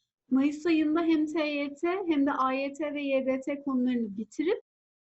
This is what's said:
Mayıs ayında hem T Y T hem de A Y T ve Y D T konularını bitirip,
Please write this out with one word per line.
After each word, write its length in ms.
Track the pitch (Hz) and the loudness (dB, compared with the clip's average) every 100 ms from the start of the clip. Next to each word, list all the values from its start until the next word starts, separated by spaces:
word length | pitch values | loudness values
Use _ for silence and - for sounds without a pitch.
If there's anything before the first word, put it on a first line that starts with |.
| _ _ _ | _ _ _
Mayıs 360 | 254 285 302 349 | 2 2 0 0
ayında 340 | 320 302 320 | 2 2 2
hem 260 | 330 311 311 | 2 2 2
T 200 | 330 302 | 0 -2
Y 280 | 285 285 | -2 -4
T 140 | 285 339 381 349 | -4 -2 -2 0
hem 200 | 294 277 | 2 2
de 60 | |
A 200 | - 262 | 2 0
Y 200 | 262 277 | 0 -2
T 220 | 277 294 | -4 -6
ve 80 | 285 | -4
Y 240 | 277 269 262 | 0 0 2
D 140 | 262 | 0
T 220 | 277 285 | -2 -6
konularını 540 | 277 254 247 247 220 196 | -2 0 0 0 -2 -6
bitirip, 460 | 214 - 311 466 - _ _ _ | -8 -4 -2 -2 -4 _ _ _